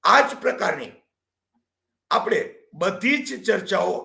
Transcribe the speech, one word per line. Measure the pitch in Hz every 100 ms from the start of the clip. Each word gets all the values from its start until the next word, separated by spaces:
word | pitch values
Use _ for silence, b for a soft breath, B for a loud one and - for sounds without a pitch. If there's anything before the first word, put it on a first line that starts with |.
આ | 165 247 262
જ | -
પ્રકારની | 254 - 208 - - - _ _ _ _ _ _ _ _ _ _ _
આપણે | 220 - 190 - - _ 151
બધી | 180 - 233 285 -
જ | 247 -
ચર્ચાઓ | 196 185 185 180 -